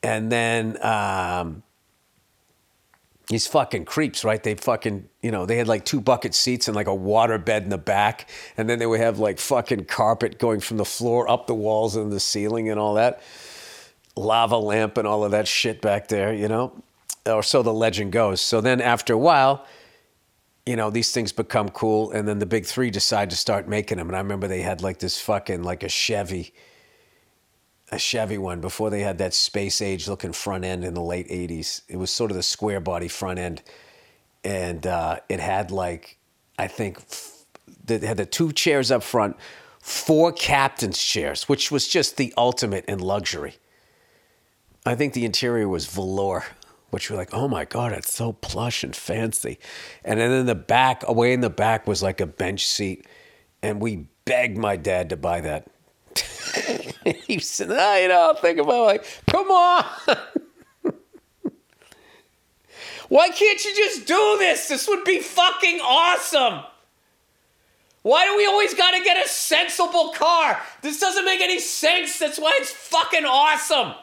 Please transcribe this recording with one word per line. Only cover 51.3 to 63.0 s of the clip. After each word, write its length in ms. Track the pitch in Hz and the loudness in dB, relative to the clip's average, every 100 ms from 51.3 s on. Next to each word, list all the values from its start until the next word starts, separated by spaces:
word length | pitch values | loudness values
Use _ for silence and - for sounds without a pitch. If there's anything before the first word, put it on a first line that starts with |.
in 80 | 127 | 4
the 80 | 120 | 0
back 380 | 80 107 113 - | 0 0 0 0
was, 160 | 95 | -2
like, 180 | 95 92 | -2 -2
a 60 | 87 | -6
bench 400 | - 92 98 - | -4 -4 -2 -2
seat. 400 | - 101 92 - - - _ _ _ | -2 -4 -6 -14 -20 -20 _ _ _
And 180 | 104 104 | -6 -4
we 260 | 113 98 73 _ | -4 -4 -10 _
begged 340 | - 123 123 101 | -2 0 0 0
my 160 | 110 98 | -2 0
dad 320 | 80 92 85 | 0 -2 -2
to 60 | 82 | -4
buy 240 | 87 85 | -2 -2
that. 280 | 80 76 - _ _ _ _ - | -4 -8 -10 _ _ _ _ -8
<laughs> 680 | - - - - - - - - - - - | -8 -10 -8 -6 -4 -6 -8 -6 -4 -4 -4
He 120 | 190 | -6
said, 320 | - - 90 | -4 -6 -2
"Ah, 260 | 220 190 202 | 2 4 4
you 120 | 185 | 6
know, 120 | 180 | 6
I'll 140 | 165 | 6
think 240 | 151 170 165 | 6 4 4
about 160 | 147 | 2
it." 120 | 240 226 | 4 4
Like, 200 | 208 - - - | 4 -2 -6 0
come 200 | 339 381 | 2 4
on. 340 | 370 349 359 - - - | 6 6 4 2 -6 -2
<laughs> 840 | 269 - - - _ _ _ 349 - _ - _ _ 349 - _ _ _ - _ - _ _ _ _ _ - - - | -2 -2 -8 -8 _ _ _ -6 -6 _ -20 _ _ -12 -12 _ _ _ -20 _ -20 _ _ _ _ _ -20 -16 -16